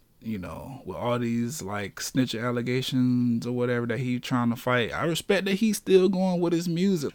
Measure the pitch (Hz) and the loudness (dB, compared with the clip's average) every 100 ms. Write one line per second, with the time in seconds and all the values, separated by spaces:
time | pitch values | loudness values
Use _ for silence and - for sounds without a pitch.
0 | _ _ 113 107 90 78 - 135 - 80 | _ _ -8 -6 -8 -10 -12 -12 -10 -6
1 | 117 123 117 117 120 151 95 104 98 - | -2 -2 0 -2 -4 -6 -6 -6 -6 -8
2 | - 135 127 - 120 120 123 127 127 127 | -4 0 0 0 -4 -2 -2 -2 0 2
3 | 123 123 123 117 120 123 123 120 120 113 | 2 4 2 2 0 -2 0 0 -2 -2
4 | 127 123 - 127 120 117 - 123 107 - | -2 -4 -2 0 2 0 2 2 2 0
5 | 156 160 - 196 190 196 220 208 - 190 | -2 -2 0 0 2 2 2 0 4 6
6 | 185 185 190 180 170 170 175 165 196 180 | 6 2 0 0 0 0 0 0 2 2
7 | 127 | -2